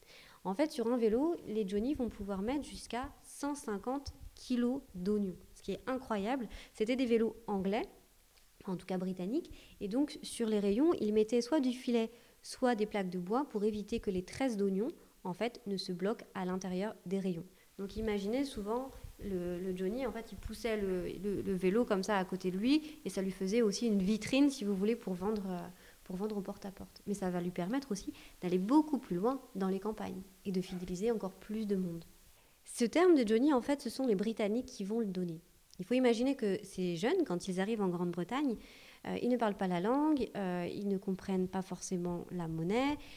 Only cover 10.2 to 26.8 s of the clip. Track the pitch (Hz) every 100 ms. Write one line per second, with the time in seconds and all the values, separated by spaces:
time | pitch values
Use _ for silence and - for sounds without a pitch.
10.2 | - - 226 214 202 208 311 - 214 214
11.2 | 214 240 240 311 254 240 - 233 226 -
12.2 | - - - - 247 233 214 214 185 180
13.2 | 180 233 285 214 208 214 202 233 214 185
14.2 | 180 - 269 214 196 190 247 - - -
15.2 | 190 175 226 - - 190 180 180 190 233
16.2 | - - 185 185 190 180 208 - - 196
17.2 | 190 175 - - - - 196 220 220 208
18.2 | 196 247 277 220 202 233 262 - - -
19.2 | 202 185 175 175 185 185 185 233 262 226
20.2 | 220 190 - 214 233 214 196 185 175 -
21.2 | 202 196 190 185 180 208 247 196 185 208
22.2 | 185 185 190 180 233 302 302 - - 196
23.2 | 190 185 190 220 226 190 233 202 185 214
24.2 | - 262 285 269 202 196 208 233 - 180
25.2 | 190 214 190 180 175 180 - - - 180
26.2 | 214 208 190 196 202 185